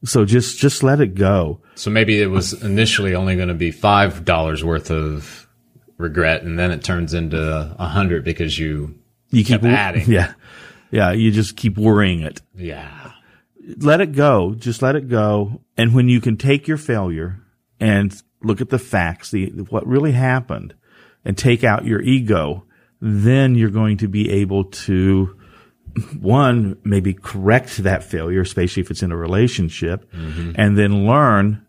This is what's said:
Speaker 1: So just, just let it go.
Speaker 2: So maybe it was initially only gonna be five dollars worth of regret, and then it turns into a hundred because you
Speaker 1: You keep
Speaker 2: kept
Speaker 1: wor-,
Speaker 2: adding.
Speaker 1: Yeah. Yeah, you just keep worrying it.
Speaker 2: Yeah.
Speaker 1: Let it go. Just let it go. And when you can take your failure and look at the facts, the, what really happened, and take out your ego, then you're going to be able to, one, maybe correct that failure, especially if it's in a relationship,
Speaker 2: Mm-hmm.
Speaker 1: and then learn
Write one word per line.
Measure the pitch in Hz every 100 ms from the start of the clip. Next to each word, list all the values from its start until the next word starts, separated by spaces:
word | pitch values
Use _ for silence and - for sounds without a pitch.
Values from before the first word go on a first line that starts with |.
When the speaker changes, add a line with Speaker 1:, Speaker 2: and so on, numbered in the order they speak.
Speaker 1:
So | 123 127
just, | 104 120 120 -
just | 139 -
let | 135 143
it | 127
go. | 92 95 98 80 71 _ -
Speaker 2:
So | -
maybe | 107 107 107
it | 101
was | 95 90 -
initially | 107 98 110 - 98
only | 90 95 92
gonna | 90
be | 85 85
five | 80 104 101 101 80
dollars | 82 85 80 78
worth | 80 80 -
of | 80 78 76 76 - _ _ _ _ _ _
regret, | 85 76 80 80
and | 87 82
then | 90
it | 82
turns | - 87 82
into | 85 82 80 78 78 76 -
a | 85
hundred | 95 95 85
because | 78 82 80 78
you | 78 76 73 - _ _ _
Speaker 1:
You | 123
keep | 104
Speaker 2:
kept | 113
Speaker 1:
wor-, | 113
Speaker 2:
adding. | 113 98 87 85
Speaker 1:
Yeah. | 107 87 - - - - - _
Yeah, | 110 95
you | 101 110
just | 104 101 -
keep | 117 101
worrying | 107 104 101 87
it. | 78 - _
Speaker 2:
Yeah. | 95 90 73 71 71 67 - _ _ _ _ - -
Speaker 1:
Let | 147 156
it | 185
go. | 139 147 120 92
Just | 110 120 113
let | 131 143
it | 131
go. | 120 107 104 101 123 _ -
And | 113
when | 123 123
you | 123
can | 117 110
take | 135 143 147
your | 151
failure | - 113 95 80 85 95 _ _ _ _
and | 110 101 101 95 _ _
look | 110 101
at | 120
the | 127
facts, | - 101 87 85 -
the, | 107 95 - 95
what | 113 -
really | 131 151
happened, | 123 131 127 120 60 - - _ _ _ _
and | - 98
take | 127 117
out | 120 104 -
your | 107
ego, | - 131 117 98 73 92 - _ _ _
then | 110 104 107 131 135
you're | 123 110
going | 101 110 104
to | 107
be | 101 104
able | 101 101 98
to, | 95 - - 95 95 98 95 - - - _ _ - - - -
one, | 92 127 139 120 104 -
maybe | 104 101 95
correct | 95 - 98 95 120 - -
that | 95 95
failure, | - 101 82 92
especially | 90 - 90 -
if | 87
it's | 82
in | 92
a | 85
relationship, | 85 92 123 - 82 - 82 92 _
Speaker 2:
Mm-hmm. | 85 80 78 85 85
Speaker 1:
and | 104 101
then | 101 101 101
learn | 135 143 104 101 107